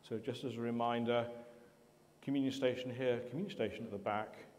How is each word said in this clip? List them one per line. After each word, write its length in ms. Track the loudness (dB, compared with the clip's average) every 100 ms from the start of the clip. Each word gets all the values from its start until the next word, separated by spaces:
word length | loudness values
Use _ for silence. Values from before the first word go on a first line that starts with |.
So 140 | -6 -4
just 260 | -4 -4
as 120 | -4 -2
a 40 |
reminder, 680 | 0 2 2 2 4 4 2 -6 -12 -18 -20 -20 -20 -20 -20 -8
communion 320 | 0 2 2
station 420 | 4 2 2 -4
here, 240 | 0 2 2 0
communion 200 | -4 -4
station 340 | 0 -2 -2
at 60 | -6
the 80 | -4
back 480 | 0 0 -2 -8 -18